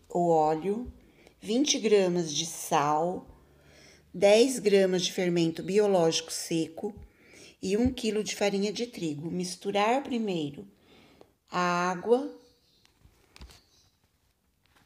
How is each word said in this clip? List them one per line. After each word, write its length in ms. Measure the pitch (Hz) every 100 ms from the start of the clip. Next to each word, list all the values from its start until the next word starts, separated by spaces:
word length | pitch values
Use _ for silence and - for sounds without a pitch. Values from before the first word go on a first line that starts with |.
| _
ou 220 | - 170
óleo, 600 | 165 156 160 180 214 247 - - _ - _
vinte 380 | 185 233 269 254
gramas 540 | 208 208 185 175 160
de 140 | 147 170
sal, 800 | - - 151 147 151 175 185 - - _ _ _ - - - _
dez 440 | 180 196 214 262 247
gramas 440 | 202 196 190 185
de 100 | 180
fermento 500 | - 180 175 165 165
biológico 680 | 160 196 208 190 165 160 -
seco 640 | - - 165 156 - 214 - - _ - - - -
e 160 | 185 208
um 160 | 254
quilo 320 | 247 220 208
de 100 | 196
farinha 380 | - 208 202 208
de 140 | 196 240
trigo. 420 | - 165 147 165
Misturar 760 | 180 180 - 202 202 214 262
primeiro 640 | 277 240 214 175 147 143 - _ _ - _ _ - _ _
a 400 | 175 175 175 180
água 420 | 180 208 247 285 - - _ _ _ _ _ _ _ _ - - - _ _ _ _ _ _ _ _ _ _ _ _